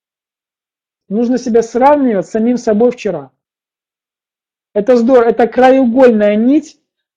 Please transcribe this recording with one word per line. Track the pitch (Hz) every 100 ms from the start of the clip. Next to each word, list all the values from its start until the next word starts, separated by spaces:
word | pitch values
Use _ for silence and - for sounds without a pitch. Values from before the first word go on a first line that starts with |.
| _ _ _ _ _ _ _ _ _ _ _
Нужно | 202 240 247
себя | 247 226
сравнивать | 226 240 269 294 254 202 -
с |
самим | 220 226 247
собой | 233 208 247
вчера. | 240 208 165 135 _ _ _ _ _ _ _ _ _ _ _ _ _ _
Это | 208 202 247
здорово, | 226 254 233
это | 233 233
краеугольная | - 262 269 254 240 254 214 208 208
нить, | 233 302 - _ _ _ _